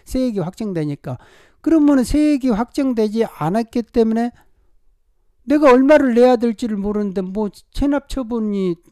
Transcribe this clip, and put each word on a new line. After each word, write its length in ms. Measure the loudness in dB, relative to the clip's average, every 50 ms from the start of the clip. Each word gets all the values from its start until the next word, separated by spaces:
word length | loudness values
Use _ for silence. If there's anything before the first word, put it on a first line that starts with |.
| _
세액이 360 | -8 -6 -4 -4 -2 -4 -4
확정되니까. 800 | -6 -6 -8 -8 -8 -6 -6 -4 -4 -6 -6 -8 -10 -12 -12 -12 -14 _ _ _ _ _ _ _
그러면은 440 | -2 2 2 4 4 4 4 4 2
세액이 460 | 2 2 2 2 2 0 0 0 0
확정되지 720 | 0 -2 -2 -4 -4 -4 -2 -2 0 -2 -2 -2 0 -2 -4
않았기 600 | -4 -4 -6 -4 -2 -2 -2 -4 -4 -4 -6 -6
때문에 480 | -2 0 0 2 2 0 -2 -2 -4 -6 _ _ _ _ _ _ _ _ _ _ _ _ _ _ _ _ _ _ _ _ _ _
내가 280 | -2 0 4 6 6 6
얼마를 420 | 6 6 6 4 4 4 4 2
내야 220 | 4 4 4 4
될지를 400 | 2 0 -2 -4 -4 -6 -6 -6
모르는데 460 | -4 -4 -4 -4 -4 -4 -4 -4 -6 -6
뭐 260 | -6 -6 -6 -6 -6 -8 -12 -20 _
체납 380 | -6 -4 -2 -2 -2 -2 -4 -6
처분이 680 | -8 -8 -6 -6 -6 -6 -4 -4 -4 -2 -2 -4 -4 -6 _ _